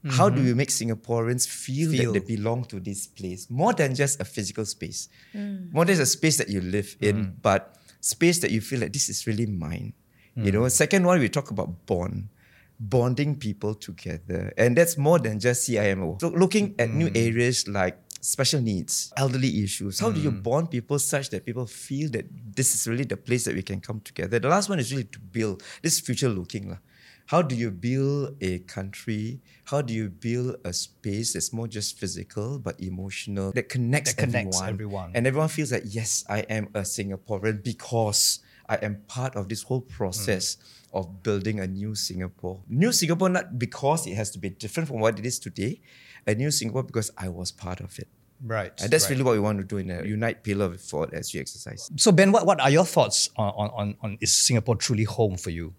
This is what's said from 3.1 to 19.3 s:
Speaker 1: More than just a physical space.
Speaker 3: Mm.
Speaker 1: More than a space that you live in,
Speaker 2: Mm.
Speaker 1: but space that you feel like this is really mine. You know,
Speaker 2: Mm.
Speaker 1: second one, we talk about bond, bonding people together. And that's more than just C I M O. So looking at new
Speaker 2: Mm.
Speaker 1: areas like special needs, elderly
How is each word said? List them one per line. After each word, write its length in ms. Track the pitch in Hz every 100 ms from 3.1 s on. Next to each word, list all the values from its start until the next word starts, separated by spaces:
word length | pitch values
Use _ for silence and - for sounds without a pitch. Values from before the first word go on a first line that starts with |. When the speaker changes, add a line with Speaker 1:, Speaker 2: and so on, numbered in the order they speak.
| - 95 92 -
Speaker 1:
More 220 | 123 196
than 180 | 247 143 131
just 240 | 139 -
a 40 |
physical 400 | - - 95 -
space. 440 | 107 - 85 - - _ -
Speaker 3:
Mm. 380 | 208 202 196 180
Speaker 1:
More 120 | 165
than 140 | 170 180
a 80 | 135
space 300 | - 160 -
that 100 | -
you 120 | 98
live 340 | 90 104 98 -
in, 160 | 104 104
Speaker 2:
Mm. 160 | 98 90
Speaker 1:
but 320 | 110 98 - - _ -
space 380 | - - 170 175
that 140 | -
you 80 | 110
feel 180 | - 127
like 140 | 85
this 160 | 104 -
is 180 | 110 -
really 200 | 107 113
mine. 480 | 95 78 87 104 - _ _ _ -
You 160 | 104
know, 80 | 101
Speaker 2:
Mm. 80 | 123
Speaker 1:
second 320 | - 151 196 175
one, 80 | 180
we 100 | 117
talk 220 | - 135
about 360 | 98 87 87 -
bond, 380 | 92 87 98 101 _ _ - _ _
bonding 580 | 107 127 120 123 147 143
people 380 | 113 98 104
together. 760 | 107 - 80 - 82 - 90 98 -
And 200 | 120 120
that's 200 | 170 160
more 200 | 143 170
than 220 | 113 107
just 240 | 117 120
C 140 | - 113
I 80 | 104
M 140 | 98
O. 160 | 87 95
So 80 | 170
looking 460 | 165 185 208 202 202
at 120 | 117
new 180 | 131 165
Speaker 2:
Mm. 60 | 107 117
Speaker 1:
areas 380 | 113 123 123 -
like 300 | 98 92 - _ -
special 400 | - - 127 151
needs, 520 | 117 98 - - - -
elderly 460 | 135